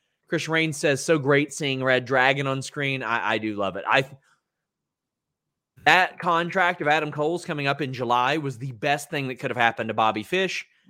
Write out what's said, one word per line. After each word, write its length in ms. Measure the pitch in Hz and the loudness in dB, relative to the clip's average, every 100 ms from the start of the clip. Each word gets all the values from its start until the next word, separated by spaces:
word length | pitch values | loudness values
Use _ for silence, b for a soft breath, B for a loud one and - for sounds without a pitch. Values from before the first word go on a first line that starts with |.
| _ _ _ | _ _ _
Chris 200 | 170 156 | -4 -2
Rain 220 | 160 160 | 0 0
says, 300 | 143 165 135 - | 0 0 0 2
"So 140 | 160 | 2
great 340 | 135 143 151 | 4 2 2
seeing 300 | - 147 131 | -4 -4 -2
Red 220 | 131 127 120 | 2 2 2
Dragon 420 | 135 131 139 139 | 2 4 2 -2
on 140 | 135 | -4
screen." 420 | 131 - 139 135 | -6 -6 -4 -4
I, 300 | 113 117 101 | -2 -2 0
I 40 | 110 | -2
do 160 | 110 101 | -2 -2
love 200 | 98 95 | -2 -4
it. 80 | - | 2
I, 180 | 123 139 - _ _ _ _ _ _ _ _ _ _ _ _ _ _ _ _ - | 2 2 -8 _ _ _ _ _ _ _ _ _ _ _ _ _ _ _ _ 4
that 320 | 175 180 - | 6 4 0
contract 600 | 175 165 170 190 175 180 | -2 0 0 0 0 0
of 60 | 147 | 0
Adam 240 | 156 151 | 2 0
Cole's 340 | 143 151 170 - | -2 -2 -2 -6
coming 220 | 151 139 | -4 -2
up 140 | 143 | -2
in 120 | 147 | -4
July 440 | 127 120 123 123 156 | -6 0 0 2 0
was 200 | 139 113 | -4 -8
the 140 | 135 | -10
best 380 | 117 147 143 - | -6 -2 -2 -2
thing 180 | 151 135 | -6 -6
that 80 | 123 | -6
could 160 | 139 | -6
have 60 | 120 | 2
happened 320 | 117 113 110 | 2 2 -2
to 40 | |
Bobby 300 | 110 110 107 | 0 0 0
Fish 420 | 107 180 190 - - _ _ | -2 -2 -2 -4 -12 _ _